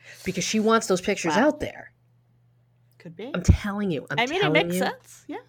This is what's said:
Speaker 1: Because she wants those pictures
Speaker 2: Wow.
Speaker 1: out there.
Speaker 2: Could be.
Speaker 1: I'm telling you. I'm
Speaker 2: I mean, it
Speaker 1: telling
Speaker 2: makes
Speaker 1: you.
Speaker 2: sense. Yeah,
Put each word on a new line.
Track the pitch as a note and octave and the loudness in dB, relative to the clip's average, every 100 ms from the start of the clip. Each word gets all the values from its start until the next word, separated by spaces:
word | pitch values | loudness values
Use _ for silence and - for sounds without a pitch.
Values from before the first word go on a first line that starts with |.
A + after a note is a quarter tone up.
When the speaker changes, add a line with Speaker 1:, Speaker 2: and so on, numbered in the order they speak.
| - - | -20 -12
Speaker 1:
Because | - F3+ - | -6 -4 -2
she | A3 | 0
wants | G#3+ A3+ A3 | 4 2 2
those | F#3 | 0
pictures | - F#3+ E3 D3+ | 0 -2 0 2
Speaker 2:
Wow. | D4 | 2
Speaker 1:
out | D4 | 2
there. | A2 - - _ _ _ _ _ _ _ _ _ _ _ | -4 -10 -18 _ _ _ _ _ _ _ _ _ _ _
Speaker 2:
Could | E3+ E3 | -20 -16
be. | A#3 | -8
Speaker 1:
I'm | B3 | 0
telling | F3 - G#3 G3+ G3+ | 4 4 2 -4 -2
you. | C#3+ - | -4 -4
I'm | C#3+ | -2
Speaker 2:
I | B3 | 0
mean, | F4 | 0
it | |
Speaker 1:
telling | G4+ - F4 | 2 2 2
Speaker 2:
makes | F3+ | 0
Speaker 1:
you. | |
Speaker 2:
sense. | - B4+ - - - | -2 -4 -14 -20 -14
Yeah, | F4 | -14